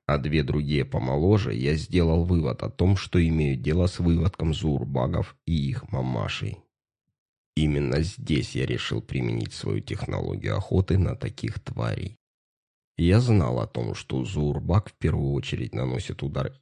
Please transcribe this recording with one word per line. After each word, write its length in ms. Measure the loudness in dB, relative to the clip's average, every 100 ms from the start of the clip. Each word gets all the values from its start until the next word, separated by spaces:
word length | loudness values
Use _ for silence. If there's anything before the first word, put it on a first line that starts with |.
| -2
а 100 | 0
две 260 | 2 0
другие 440 | 2 0 0 0 0
помоложе, 680 | -2 0 2 4 4 2
я 200 | -2 0
сделал 500 | 0 0 2 4 4
вывод 380 | 4 2 0 -2
о 80 | -4
том, 260 | 0 2 2
что 260 | 2 2
имею 340 | 4 4 2 0
дело 300 | 0 2 2
с 120 | 2
выводком 560 | 2 4 2 0 -2
зурбагов 840 | 0 0 -2 -2 -2 0 0 -4 -6
и 80 | -2 0 0
их 220 | -4 -4
мамашей. 720 | -4 -2 -2 -4 -6 -8 -10 _ _ _ _ _ _ _ _ _ 0
Именно 440 | 2 2 0 0
здесь 520 | -2 -4 -2 -2 -2
я 120 | -4 -4
решил 360 | -4 -4 -6
применить 500 | -4 -4 -2 -4 -6
свою 280 | -8 -4 -4
технологию 760 | -4 -6 -4 -4 -4 -4 -4 -4
охоты 400 | 2 2 4 2
на 180 | 2
таких 440 | -2 -8 -6 -6 -6
тварей. 560 | -8 -6 -4 -6 -8 -12 _ _ _ _ _ _ _ 2
Я 240 | 6 6
знал 400 | 6 4 4 0
о 60 | -4
том, 280 | -4 -6
что 300 | -6 -6 -4
зурбаг 680 | -4 -2 -2 -2 2 2 0
в 40 |
первую 380 | -2 0 0 0
очередь 420 | -2 -4 -6 -4
наносит 480 | -4 -4 -4 -6 -8
удар 340 | -6 -4 -6 -2